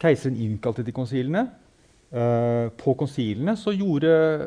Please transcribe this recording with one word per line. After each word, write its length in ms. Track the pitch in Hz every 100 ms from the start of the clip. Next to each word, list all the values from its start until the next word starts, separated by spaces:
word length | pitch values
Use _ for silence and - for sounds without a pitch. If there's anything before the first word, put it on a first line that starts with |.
Keiseren 360 | 165 139 131 113
innkalte 480 | 110 107 120 110
til 120 | 117 131
konsilene. 520 | 123 131 131 185 254 - _ _ _ _ _
Eh, 600 | 123 117 120 120 117 117 -
på 140 | 143 165
konsilene 600 | 143 - 110 104 170 220
så 160 | 208
gjorde, 380 | 196 196 143 160 160 160 151